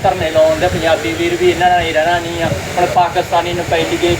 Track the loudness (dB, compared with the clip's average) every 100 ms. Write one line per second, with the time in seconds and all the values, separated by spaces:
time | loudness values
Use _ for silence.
0 | 0 0 0 2 2 2 0 0 0 0
1 | -2 -2 -2 2 2 2 2 2 2 0
2 | 0 0 -2 -4 -4 -4 -4 -2 0 2
3 | 2 0 0 -2 -2 -4 -2 -2 -2 0
4 | 0